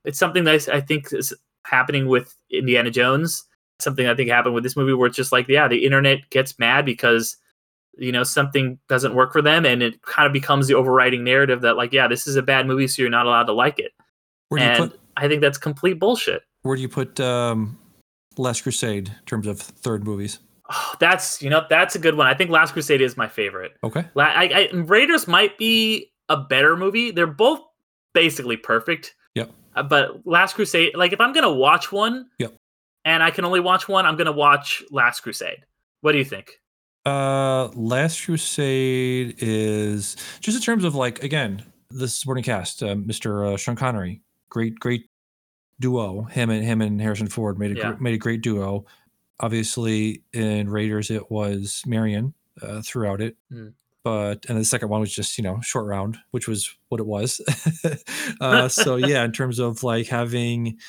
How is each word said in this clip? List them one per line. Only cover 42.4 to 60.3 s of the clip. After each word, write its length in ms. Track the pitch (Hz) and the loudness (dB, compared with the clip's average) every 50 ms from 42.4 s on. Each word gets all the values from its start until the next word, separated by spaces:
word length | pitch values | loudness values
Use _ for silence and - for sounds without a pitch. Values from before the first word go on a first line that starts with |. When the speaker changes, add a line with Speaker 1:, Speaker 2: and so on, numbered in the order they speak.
| 110 | -2
Speaker 2:
cast, 380 | 131 113 95 85 - - - | -2 -4 -4 -4 -8 -8 -8
uh, 140 | 113 101 101 | -6 -4 -4
Mister, 500 | 104 98 107 107 - - 110 104 101 101 | -4 -4 -6 -8 -6 -6 -4 -4 -2 -2
uh, 100 | 101 101 | -2 -4
Sean 200 | 95 - 120 120 | -4 -4 -6 -6
Connery, 440 | - 135 127 117 104 92 90 104 - _ _ _ _ _ - | -4 -4 -4 -4 -4 -6 -8 -10 -12 _ _ _ _ _ -10
great, 240 | - 117 113 113 113 - | -6 -4 -4 -4 -4 -6
great 280 | - 123 123 117 - _ _ _ _ _ _ _ _ _ _ _ _ _ _ - | -6 -4 -4 -6 -6 _ _ _ _ _ _ _ _ _ _ _ _ _ _ -6
duo. 440 | 127 127 123 120 107 95 95 101 113 | -4 -2 -2 -2 -2 -4 -6 -8 -10
Him 260 | - - 127 120 113 | -6 -4 -2 0 0
and, 140 | 110 107 110 | 0 -2 -2
him 160 | 117 113 113 | -2 0 0
and 200 | 110 104 104 104 | 0 -2 -2 -2
Harrison 280 | 107 110 104 104 107 101 | -2 -2 -2 -4 -4 -6
Ford 300 | - 120 110 104 92 101 | -6 -6 -6 -4 -4 -4
made 180 | 104 101 101 | -6 -6 -4
a 20 | 113 | -4
Speaker 1:
Yeah. 140 | 107 104 | -6 -6
Speaker 2:
gr-, 100 | 107 - | -4 -4
made 120 | 131 120 113 | -4 -4 -2
a 40 | 110 | -2
great 220 | 110 117 117 113 | -2 -4 -4 -2
duo. 460 | 113 120 107 101 98 98 101 101 101 _ _ _ _ _ _ _ _ _ _ - | -2 -2 -2 -2 -4 -4 -6 -6 -8 _ _ _ _ _ _ _ _ _ _ -6
Obviously, 840 | 120 113 113 113 110 - - 120 113 110 107 107 107 110 107 - _ _ | -4 -2 -2 -2 -2 -4 -4 -4 -2 0 0 0 0 -2 -4 -8 _ _
in 360 | - 117 110 107 107 104 104 101 | -6 -4 -2 -2 -2 -2 -2 -2
Raiders, 400 | 104 107 107 107 107 104 104 - | -2 -2 -2 -2 -2 -4 -4 -4
it 200 | 110 107 - - | -6 -6 -6 -6
was 520 | 110 107 104 101 101 98 98 101 - - - | -6 -4 -4 -4 -4 -4 -6 -8 -10 -8 -6
Marion, 460 | 127 113 113 110 107 104 104 123 139 - _ _ _ _ - | -4 -2 0 0 0 -2 -2 -4 -6 -8 _ _ _ _ -16
uh, 180 | 104 104 104 110 | -14 -12 -12 -12
throughout 380 | 110 - - 117 110 101 98 98 | -12 -8 -6 -4 -4 -2 -2 -4
it. 160 | 110 117 113 _ _ - | -6 -6 -8 _ _ -20
Speaker 1:
Mm. 220 | 127 117 110 107 - _ _ _ _ _ | -18 -18 -18 -20 -20 _ _ _ _ _
Speaker 2:
But, 440 | - 117 110 107 104 104 104 - - - | -6 -4 -2 -2 -2 -4 -6 -6 -6 -4
and 80 | 120 | -2
the 80 | 110 110 | -2 0
second 240 | - 131 117 113 104 | 0 -2 -2 -2 -2
one 120 | 107 110 | -2 -2
was 120 | 107 101 | -2 -4
just, 240 | - - 104 - - | -6 -6 -8 -6 -6
you 60 | - 107 | -6 -6
know, 160 | 92 95 117 | -4 -6 -6
short 240 | 117 - - 127 107 | -6 -6 -6 -6 -4
round, 300 | 104 101 98 98 107 113 - _ _ | -4 -4 -4 -4 -6 -8 -10 _ _
which 160 | - 120 - 117 | -10 -8 -6 -6
was 260 | 110 98 - - - _ _ - | -6 -6 -6 -8 -12 _ _ -8
what 120 | 117 110 | -8 -6
it 60 | 107 | -6
was. 340 | 107 104 101 110 131 - - - 151 131 - - 165 165 - - | -6 -4 -4 -4 -4 -6 -6 -6 -6 -6 -4 -4 -4 -4 -2 -4
<laughs> 180 | 165 143 - - - - - - 254 - - | -6 -6 -6 -10 -12 -10 -8 -8 -8 -8 -4
Uh, 280 | 135 131 - 240 127 127 | -2 2 2 2 2 0
so 280 | - - - 143 127 | -2 -2 -2 -2 -2
Speaker 1:
<laughs> 0 | |
Speaker 2:
yeah, 280 | 127 127 143 143 127 117 | 0 0 0 0 0 0
in 80 | 117 | -2
terms 260 | 113 - 135 127 117 120 | -2 -4 -4 -4 -4 -4
of, 240 | 123 120 113 - | -4 -4 -4 -4
like, 240 | 131 120 113 117 113 - | -4 -2 -2 -2 -4 -4
having 720 | 123 120 120 117 | -4 -4 -4 -4